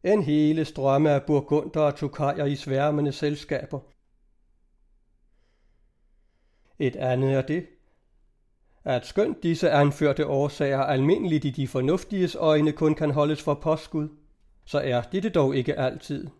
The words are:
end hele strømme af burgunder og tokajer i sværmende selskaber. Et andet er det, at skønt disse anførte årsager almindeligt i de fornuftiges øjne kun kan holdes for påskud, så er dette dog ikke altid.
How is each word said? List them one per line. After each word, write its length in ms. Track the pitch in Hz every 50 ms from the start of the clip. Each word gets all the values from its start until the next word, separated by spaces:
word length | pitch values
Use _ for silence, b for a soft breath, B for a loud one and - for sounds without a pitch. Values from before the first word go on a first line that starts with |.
| -
end 180 | 180 208 214 170
hele 420 | 143 151 151 151 151 156 160 156
strømme 460 | 147 - - 135 135 135 143 151 156
af 120 | 147 139 135
burgunder 580 | - 151 143 - - 151 151 147 165 - 156
og 160 | 151 147 139
tokajer 480 | - 156 135 - - 151 139 143 - 147
i 120 | 139 143
sværmende 560 | 135 - 147 131 135 139 151 151 147 156 143 139
selskaber. 680 | - - 147 151 147 - - 160 - - - - 135 - _ _ _ _ _ _ _ _ _ _ _ _ _ _ _ _ _ _ _ _ _ _ _ _ _ _ _ _ _ _ _ _ _ _ _ _ _ _ _ _ _ _ _ _ _ _ _ _ _ _ _ _ _ _ _ _ _ _ _
Et 180 | 147 127 -
andet 360 | - 131 127 127 127 131 135 135
er 100 | 135 131
det, 240 | 139 151 175 180 - _ _ _ _ _ _ _ _ _ _ _ _ _ _ _ _ _ _ _ _ _ _ _
at 200 | 147 131 120 -
skønt 360 | - - 196 208 - 262 - -
disse 280 | 170 165 160 - 160
anførte 560 | - 143 143 147 143 - 151 147 139 - 151
årsager 520 | 143 147 135 143 143 - - 151 135 135 135
almindeligt 680 | 135 135 147 131 135 151 190 - 208 180 156 151 139
i 60 | 147
de 180 | 123 - 135 123
fornuftiges 680 | - 131 127 135 170 190 - - 208 190 180 175 -
øjne 380 | - - 156 156 151 151 156 147
kun 220 | - 160 156 156
kan 160 | - 160 151
holdes 320 | 139 151 147 147 151 147 -
for 120 | - 147
påskud, 540 | 143 - 160 156 156 - - - 160 151 151 147 _ _ _ _ _ _ _ _ _ _
så 140 | - - 147
er 240 | 135 131 123 120 117
dette 260 | - - 190 185 220
dog 280 | 180 170 143 131 139
ikke 220 | 135 123 151 147 -
altid. 480 | 135 131 - 151 - - 147 139 - 143 - _